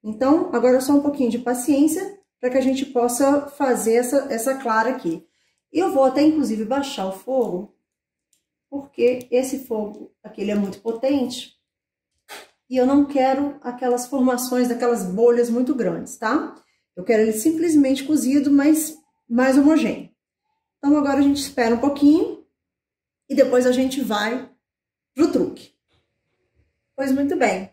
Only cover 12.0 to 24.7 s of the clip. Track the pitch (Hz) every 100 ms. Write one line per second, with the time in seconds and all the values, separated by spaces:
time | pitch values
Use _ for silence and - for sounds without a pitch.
12 | _ _ _ - - _ _ 254 254 285
13 | 285 269 262 269 285 - 247 240 254 247
14 | - 277 254 247 - 247 247 240 240 233
15 | 185 190 240 240 233 233 254 262 185 170
16 | - - 220 285 - - _ _ _ -
17 | 180 220 220 220 320 320 339 311 269 262
18 | - 302 233 285 285 277 285 311 - -
19 | _ _ _ 240 262 269 285 320 226 -
20 | - _ _ _ _ _ _ _ 285 294
21 | 277 277 285 277 - - 226 233 285 285
22 | 294 320 440 - _ _ _ _ _ _
23 | _ _ _ 269 240 247 247 247 262 269
24 | 214 208 208 254 - _ _